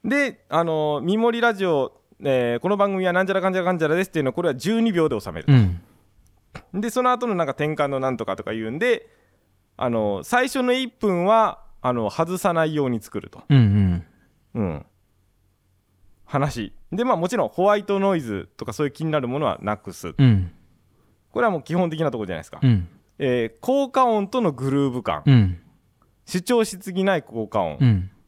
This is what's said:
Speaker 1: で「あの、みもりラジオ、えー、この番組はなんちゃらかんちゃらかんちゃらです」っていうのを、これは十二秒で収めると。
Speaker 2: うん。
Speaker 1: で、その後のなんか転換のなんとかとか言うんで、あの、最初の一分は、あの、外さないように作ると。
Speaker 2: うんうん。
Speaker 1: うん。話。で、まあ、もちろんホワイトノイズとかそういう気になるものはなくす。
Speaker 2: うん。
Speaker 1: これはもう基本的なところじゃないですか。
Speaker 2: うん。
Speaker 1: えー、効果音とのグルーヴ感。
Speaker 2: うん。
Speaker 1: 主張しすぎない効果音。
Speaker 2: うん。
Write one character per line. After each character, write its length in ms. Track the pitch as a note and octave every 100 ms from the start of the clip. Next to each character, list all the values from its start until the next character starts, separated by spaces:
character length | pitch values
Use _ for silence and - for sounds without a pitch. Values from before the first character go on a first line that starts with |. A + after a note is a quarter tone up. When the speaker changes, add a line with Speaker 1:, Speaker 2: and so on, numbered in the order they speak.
| -
Speaker 1:
で 400 | C#4+ C4+ - _
「あ 140 | D#3
の、 380 | E3+ D#3 D3+ D3
み 140 | D#3+ G#3+
も 140 | A#3
り 100 | A#3
ラ 120 | A#3
ジ 120 | G3 F#3+
オ、 340 | D3+ B2+ _ _ _
え 320 | C#3+ C3 A#2+ A#2+
ー、 20 |
こ 100 | F#3
の 80 | G3+
番 140 | G3+
組 140 | F#3+ F#3
は 60 |
な 120 | F3+
ん 40 | F#3+
ち 40 |
ゃ 20 |
ら 80 | F#3+
か 80 | F#3
ん 40 |
ち 40 | F#3
ゃ 20 |
ら 60 | F3+
か 80 |
ん 60 | F3+
ち 40 |
ゃ 60 | D#3
ら 60 | E3
で 80 | F#3+
す」 40 |
っ 20 |
て 80 | E3
い 20 |
う 20 |
の 60 | C3
を、 40 |
こ 100 | D3
れ 40 | E3+
は 80 | B2
十 240 | D3+ A3+
二 140 | A3+
秒 160 | E3+ D#3
で 100 | A2+
収 120 | -
め 100 | E2
る 60 | -
と。 40 |
Speaker 2:
う 40 | C3+
ん。 260 | F#2+ F2 _ _ _ _ _ _ _ - _
Speaker 1:
で、 160 | F3+ A3+
そ 120 | B3+
の 100 | B3+
後 160 | B3 A#3+
の 80 | F#3
な 80 |
ん 40 | D3
か 60 |
転 200 | - D3+
換 140 | D#3 C#3+
の 120 | C#3
な 100 | C3
ん 80 | B2
と 80 | G#2
か 100 | F#2+
と 80 |
か 100 | G#2
言 140 | A2 A2
う 40 |
ん 80 | C#3
で、 280 | A#3+ A#3 - _ _ _ _ _ _ -
あ 120 | B2
の、 340 | A#2 G#2 G2
最 240 | - B3 C4
初 140 | C4+
の 120 | B3
一 140 | B3+ B3+
分 380 | _ G#3 F3+ F3+
は、 340 | A3+ G#3+ - - -
あ 120 | B2+
の、 160 | B2 G#2+
外 280 | - E3 F#3
さ 160 | F#3+
な 120 | E3+ D#3
い 100 | D3+
よ 100 | C3+
う 40 |
に 120 | A#2
作 180 | - G#2
る 100 | -
と。 140 | - -
Speaker 2:
う 60 | C#3
ん 480 | A2 G#2 F#2+ F2 E2+ _ _ _ _ B2
う 40 |
ん。 20 |
Speaker 1:
う 20 |
ん。 220 | G2 D2 - _ _ _ _ _ _ _ _ _ _ _ _ _ -
話。 480 | C#3+ C#3+ B2 G#2 - -
で、 140 | F3+ B3
ま 80 |
あ、 20 | F#3+
も 140 | F3+
ち 80 | A#3
ろ 80 | A#2+
ん 40 |
ホ 160 | - G3
ワ 120 | G#3
イ 60 |
ト 160 | G3+ G3
ノ 160 | G3 F3
イ 60 |
ズ 280 | A#2+ G2 - -
と 80 | A#2
か 80 |
そ 100 | A2+
う 40 | D3
い 20 |
う 40 |
気 120 | - D#3+
に 60 |
な 80 | D3+
る 80 | B2
も 120 | C3+
の 60 | C#3
は 140 | D2
な 160 | G#2 G#2
く 160 | -
す。 200 | - E2+ -
Speaker 2:
う 60 |
ん。 280 | C3+ G2+ F2+ - _ _ _ _ _ _ _
Speaker 1:
こ 100 | B3
れ 40 | A#3+
は 60 |
も 80 | E3+
う 40 |
基 120 | - F3
本 140 | F3
的 120 | D#3
な 100 | D#3
と 60 | A#2
こ 60 |
ろ 40 | G2
じ 60 |
ゃ 20 | E2
な 40 |
い 20 |
で 20 | -
す 60 |
か。 80 | -
Speaker 2:
う 60 | C3
ん。 200 | G#2 E2+ - _ -
Speaker 1:
え 260 | C#3 B2 A2+
ー、 80 | _
効 280 | - C#4 C4+
果 160 | C4 B3
音 220 | G#3+ G3
と 140 | B3+
の 100 | G3
グ 200 | B2+ C3+
ル 180 | C#3 C#3
ー 100 | B2
ヴ 20 |
感。 220 | - D2+ C#3+
Speaker 2:
う 60 |
ん。 280 | B2+ F#2+ F2 _ _ _ _ _ _ -
Speaker 1:
主 160 | F3+
張 220 | F3+ A#3+
し 140 | A3 F3+
す 140 | F#3+
ぎ 100 | F3+
な 140 | F#3+ F3
い 60 |
効 240 | - A2+ G#2+
果 140 | G#2+
音。 160 | E2+ D2
Speaker 2:
う 60 | B2+
ん。 260 | G2 F#2 _